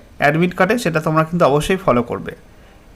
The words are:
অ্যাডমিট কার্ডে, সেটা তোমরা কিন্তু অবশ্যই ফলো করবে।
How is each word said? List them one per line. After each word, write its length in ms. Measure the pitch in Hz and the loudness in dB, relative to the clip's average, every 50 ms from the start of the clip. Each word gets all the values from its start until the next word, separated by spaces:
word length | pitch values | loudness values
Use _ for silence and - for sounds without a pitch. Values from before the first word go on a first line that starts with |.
| - - - - | -14 -18 -6 -2
অ্যাডমিট 360 | - 147 151 160 180 180 180 | 0 2 2 2 0 0 0
কার্ডে, 240 | - 185 190 233 240 | 0 0 0 0 0
সেটা 220 | - 175 165 156 | -2 -2 -2 -2
তোমরা 240 | 156 170 156 160 160 | -2 0 0 0 0
কিন্তু 200 | 160 175 170 170 | 0 0 2 2
অবশ্যই 320 | 131 139 147 151 - 190 | 4 2 2 0 0 -2
ফলো 260 | 185 - - 120 120 | -2 0 0 0 0
করবে। 300 | 117 - 101 98 - - - - - - - - - - - - - - - | 0 -2 -6 -8 -8 -12 -14 -16 -20 -20 -20 -20 -20 -20 -20 -20 -20 -10 -4